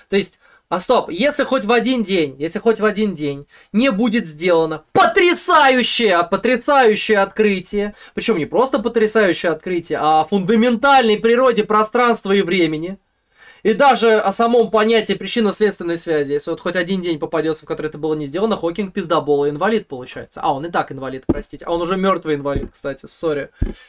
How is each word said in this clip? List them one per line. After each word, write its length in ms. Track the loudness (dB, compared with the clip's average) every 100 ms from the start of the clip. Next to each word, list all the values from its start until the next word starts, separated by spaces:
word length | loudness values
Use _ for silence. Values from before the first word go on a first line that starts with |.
| -4
То 60 | -2
есть, 240 | -2 _ _ _ -8
а 100 | -4
стоп, 300 | 0 0 0
если 340 | -2 0 0
хоть 220 | 0 -2 0
в 60 |
один 280 | 0 0 -2
день, 360 | 0 -2 -2 -4
если 200 | -8 -2
хоть 200 | 0 0
в 60 | 0
один 280 | 0 -2
день 320 | -2 -6 -8 -12 -20 _
не 180 | 0 2
будет 340 | 2 0 -2 -4
сделано 600 | -4 0 2 2 -4 -4
потрясающее, 1200 | 0 2 4 2 2 2 4 4 4 2 2 2 2 0
потрясающее 880 | 0 0 0 2 4 6 4 2 2
открытие, 760 | 2 2 0 0 -4 -4 -6 -8 -16
причем 240 | -6 -2 -2
не 80 | 0
просто 340 | 0 0 0
потрясающее 720 | -2 0 2 2 2 2 -2
открытие, 480 | -4 -4 -6 -4 -2
а 200 | 2 2
о 40 | 2
фундаментальной 920 | 0 2 2 4 2 4 4 4 2
природе 480 | 2 4 2 2 0
пространства 680 | 0 0 0 0 0 0
и 100 | 0
времени – 560 | 0 0 0 -2 -8 -12 _ _ _ _ -20 -6
и 100 | -2
даже 460 | 4 4 4 4 4
о 120 | 2
самом 380 | 0 2 2 2
понятии 440 | 2 2 2 0
причинно-следственной 840 | -4 -4 -2 0 0 0 -2 -6 -4
связи, 360 | -2 -2 0
если 180 | -4 -4
вот 100 | -6
хоть 140 | -4 -4
один 260 | -2 -2
день 160 | -2 -4
попадется, 480 | -4 -4 -2 -4 -6
в 20 |
который 200 | -8 -8
это 100 | -6
было 160 | -4
не 140 | -4 -6
сделано, 280 | -4 -2 -2
Хокинг 360 | -4 -6 -6
пиздобол 520 | -6 -2 -2 0 0 0
и 40 |
инвалид 380 | -2 0 -2 -4
получается. 520 | -12 -14 -14 -16 -6
А, 100 | -4
он 140 | -4 -4
и 20 |
так 220 | -4 -6
инвалид, 320 | -8 -10 -8 -4
простите. 400 | -4 -6 -12 -6
А 60 |
он 80 | -4
уже 160 | -2 0
мертвый 380 | 0 0 -2 -4
инвалид, 340 | -2 -4 -6
кстати, 360 | -10 -10 -10 -14
сори. 420 | -6 -4 -4 -6 -6 -6 -6